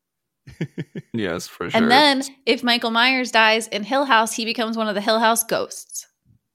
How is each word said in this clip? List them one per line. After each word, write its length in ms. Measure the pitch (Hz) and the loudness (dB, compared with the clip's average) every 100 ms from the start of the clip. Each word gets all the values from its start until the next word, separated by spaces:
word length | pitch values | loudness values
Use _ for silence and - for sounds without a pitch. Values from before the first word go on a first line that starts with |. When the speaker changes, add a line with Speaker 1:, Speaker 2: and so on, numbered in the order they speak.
| _ _ _ _ - | _ _ _ _ -16
Speaker 1:
<laughs> 680 | - 151 - - - - | -10 -8 -8 -12 -14 -10
Yes, 320 | 117 95 87 - | -6 -4 -4 -8
for 220 | - 170 | -10 -2
sure. 100 | 226 | 0
Speaker 2:
And 100 | 226 | 4
then 320 | 254 294 262 269 - - | 4 4 2 -4 -6 -2
if 180 | 240 | 0
Michael 260 | 240 240 240 | 0 0 0
Myers 400 | 226 254 262 247 | 2 2 2 0
dies 360 | 226 220 220 226 | 2 4 2 -2
in 160 | 202 | -6
Hill 220 | 202 269 277 | -2 0 2
House, 280 | 226 220 | 2 2
he 120 | - 226 | -2 -4
becomes 320 | 233 220 226 | -4 -4 -2
one 100 | 214 | -2
of 80 | 196 | -2
the 60 | |
Hill 180 | 208 220 | 0 2
House 240 | 226 226 | 2 2
ghosts. 640 | - 156 - - - - - _ _ _ _ | 0 -2 -4 -10 -16 -16 -16 _ _ _ _